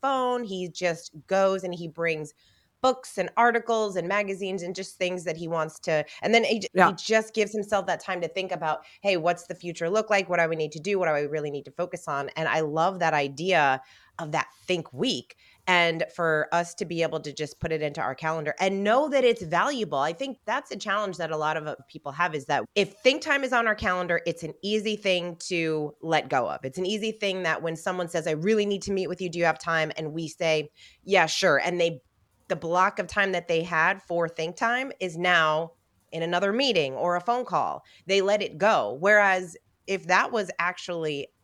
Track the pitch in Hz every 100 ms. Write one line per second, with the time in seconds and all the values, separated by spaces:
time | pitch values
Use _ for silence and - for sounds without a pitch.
0 | 269 269 247 247 233 190 180 - 180 170
1 | - 156 - 190 196 190 180 175 170 151
2 | 165 156 151 - _ _ _ _ 262 254
3 | - - 175 - 240 233 233 226 214 185
4 | 170 202 202 190 196 185 175 185 190 -
5 | 180 180 170 160 165 165 156 - - 156
6 | 147 - 180 226 226 226 196 180 170 165
7 | - 220 214 - 208 220 202 202 190 175
8 | - 180 165 196 185 175 156 151 - -
9 | 202 185 160 175 - 170 175 165 170 208
10 | 214 202 175 175 165 160 156 160 160 202
11 | 170 147 147 151 147 143 135 - 175 165
12 | - 139 139 - 156 143 156 156 170 185
13 | 165 151 143 139 180 175 143 131 - -
14 | _ - 160 151 - _ - 180 - 127
15 | 240 151 - - _ _ - 180 170 165
16 | - - 165 156 - 170 170 - 175 165
17 | 160 160 147 139 151 - 170 160 151 147
18 | 131 135 160 160 151 - 190 196 202 240
19 | 302 277 247 233 170 170 226 277 196 143
20 | 147 170 269 254 - 247 294 208 214 202
21 | 202 170 165 156 156 156 151 - - -
22 | - 143 175 156 131 143 110 - 196 -
23 | 254 294 311 277 262 240 233 208 214 180
24 | 180 170 175 165 156 - 202 214 208 214
25 | 202 180 175 170 - 175 160 156 151 -
26 | 160 156 135 139 107 71 135 156 185 214
27 | 220 214 202 185 175 160 165 160 190 180
28 | 175 175 160 156 180 220 208 202 - 196
29 | 170 175 185 170 170 160 - 165 156 -
30 | 156 156 160 - 165 156 147 _ - _
31 | - 190 160 - 185 143 - 175 170 156
32 | - _ _ _ - 175 165 180 190 202
33 | 175 208 196 180 170 165 175 165 165 190
34 | - 170 165 170 160 175 233 240 269 -
35 | 185 160 180 175 156 156 165 - _ _
36 | _ 165 165 175 196 214 277 214 139 131
37 | 170 175 175 247 247 170 98 71 - -
38 | - 196 190 208 196 151 196 185 107 127
39 | 190 214 202 185 180 - _ _ - 190
40 | 160 180 240 240 180 - 170 180 - 170
41 | 160 143 - _